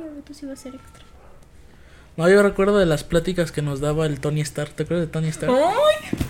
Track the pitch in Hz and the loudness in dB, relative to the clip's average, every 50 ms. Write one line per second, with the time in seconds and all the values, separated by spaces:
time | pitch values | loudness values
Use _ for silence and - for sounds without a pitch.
0 | 330 311 294 285 285 - 285 - 285 269 269 262 - 254 269 269 - - - - | -14 -14 -14 -16 -18 -18 -18 -16 -14 -14 -14 -14 -14 -16 -16 -18 -20 -20 -20 -20
1 | - - - - - - - - - - - - - - - - - - - - | -20 -20 -20 -20 -20 -20 -20 -20 -20 -20 -20 -20 -20 -20 -20 -20 -20 -20 -20 -20
2 | - - - - 160 180 196 202 202 202 196 - 196 202 208 202 190 165 151 143 | -20 -14 -4 0 4 6 6 6 6 4 2 2 2 4 4 4 4 4 2 0
3 | - - 170 165 160 175 185 175 170 156 - 151 147 143 143 139 147 147 151 156 | -2 0 0 0 0 0 0 0 -2 -2 -2 -4 -4 -4 -2 -2 -2 -2 0 0
4 | 160 156 147 131 139 147 151 151 147 147 - - 147 - - - 156 151 160 175 | 0 -2 -2 -2 -4 -2 -2 -2 -2 -4 -4 -6 -8 -8 -6 -6 -4 -2 -2 -2
5 | 170 156 - 160 160 160 156 - - - 247 262 302 359 415 508 587 605 622 622 | -2 -2 -4 -2 -2 -2 -4 -4 0 2 2 4 4 2 2 4 4 4 2 2
6 | - - - - - | -2 -6 -6 -6 -6